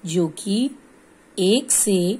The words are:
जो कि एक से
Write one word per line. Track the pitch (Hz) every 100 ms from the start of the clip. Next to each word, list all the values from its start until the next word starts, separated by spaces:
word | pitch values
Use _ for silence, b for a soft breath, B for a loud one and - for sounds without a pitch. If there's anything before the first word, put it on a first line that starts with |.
| 180
जो | 170 165
कि | - 202 208 269 - - - - - _ -
एक | 180 233 254
से | - - 185 175 226